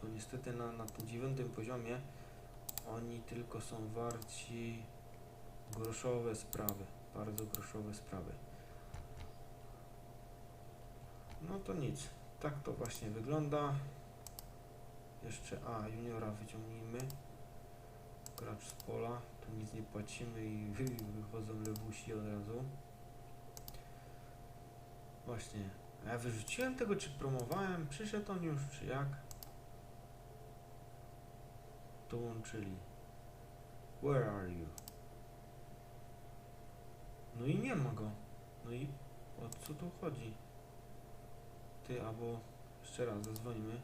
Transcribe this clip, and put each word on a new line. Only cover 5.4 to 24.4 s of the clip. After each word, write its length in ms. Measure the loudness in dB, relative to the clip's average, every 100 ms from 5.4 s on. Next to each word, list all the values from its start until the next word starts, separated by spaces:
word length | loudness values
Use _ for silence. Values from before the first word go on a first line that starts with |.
| -8 -8 -4 0
groszowe 580 | 2 4 4 6 6
sprawy, 500 | 2 0 2 2 2 -2 -6 -6
bardzo 320 | -2 0 0 0
groszowe 480 | 0 0 0 0
sprawy. 380 | -2 -2 -2 -2 -4 -6 -8 -8 -8 -6 -6 -4 -4 -6 -6 -8 -8 -8 -10 -10 -10 -10 -10 -8 -8 -8 -8 -8 -8 -10 -8 -8 -8 -6 -4 0
No 100 | 0
to 160 | 4
nic, 340 | 6 6 4 0 -6 -8 0
tak 220 | 2 2
to 100 | 2
właśnie 380 | 2 2 2 0
wygląda. 640 | 2 6 6 8 8 8 6 4 -4 -10 -10 -8 -8 -8 -10 -10 -10 -10 -8 -10 -6
Jeszcze, 340 | -4 -4 -2 -2 0
a, 220 | 2 2
juniora 420 | 2 0 2 2
wyciągnijmy. 680 | 0 -2 -4 -4 -4 -2 0 0 0 -6 -8 -8 -8 -8 -10 -10 -10 -10 -8 -8 -4
Gracz 280 | -2 -2
z 80 | -4
pola, 480 | -6 0 2 2 2 -2 -6
tu 120 | -4
nic 200 | -2 0
nie 100 | -2
płacimy 640 | -2 0 0 0 0 0
i 220 | 2 2 2
<laughs> 80 | 4
wy-, 280 | 4 4 0 0
wychodzą 380 | 0 0 0 2
lewusi 520 | 2 2 0 -2 0
od 140 | 0 2
razu. 380 | 0 2 0 0 -2 -8 -10 -8 -8 -8 -8 -8 -6 -6 -6 -6 -8 -8 -8 -8 -10